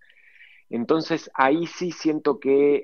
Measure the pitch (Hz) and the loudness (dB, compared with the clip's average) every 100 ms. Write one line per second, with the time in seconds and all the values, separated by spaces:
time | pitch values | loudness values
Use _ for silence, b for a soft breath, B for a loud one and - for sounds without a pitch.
0 | b b b b b b b 117 117 160 | b b b b b b b -6 -2 -2
1 | 156 160 - - 135 160 165 - 180 156 | 0 -6 -4 0 2 2 -2 -6 -8 -4
2 | 156 151 151 143 135 139 143 139 | -2 -2 -2 -2 2 4 4 2